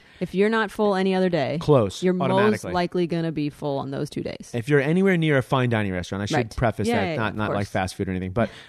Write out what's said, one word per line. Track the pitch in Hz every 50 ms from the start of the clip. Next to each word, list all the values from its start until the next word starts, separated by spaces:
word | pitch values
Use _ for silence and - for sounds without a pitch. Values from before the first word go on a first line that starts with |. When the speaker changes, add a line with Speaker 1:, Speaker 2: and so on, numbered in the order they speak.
| - - - -
Speaker 1:
If | 185 - -
you're | 185 196 214
not | 226 226 220 196
full | - - 214 208 196
any | 185 190 190 190
other | 185 185 185
day, | 175 156 135 123 135 160
Speaker 2:
Close, | 165 - 151 131 110 98 - - 170
Speaker 1:
you're | 185 180
most | 180 - 185
Speaker 2:
automatically. | 185 190 208 214 214 208 - 190
Speaker 1:
likely | 180 180 180 175 - 185 180 156
gonna | 170 170 165 165
be | 156 156 147 147
full | - - 147 147 139 135
on | - 139
those | 139 135 147 147
two | - 135
days. | - - - - - - -
Speaker 2:
If | 120 113 147
you're | 147 143
anywhere | 131 147 160 185 190 196 185 170
near | 160 156 147 135
a |
fine | 120 - 147 131 127 123
dining | 117 110 104 98 92
restaurant, | 90 90 - 101 98
I | 101 101
should | -
Speaker 1:
Right. | - 123 107 -
Speaker 2:
preface | - 131 113 101 - 107 226
Speaker 1:
Yeah, | 233 -
Speaker 2:
that, | 196 180
Speaker 1:
yeah, | 160
Speaker 2:
not, | 139 110 107
Speaker 1:
of | 98 101
Speaker 2:
not | 107 -
like | -
Speaker 1:
course. | 101 101 -
Speaker 2:
fast | - 107 95 92 -
food | - 101 90
or |
anything, | 92 90 92 92 92
but, | 120 113 - - - -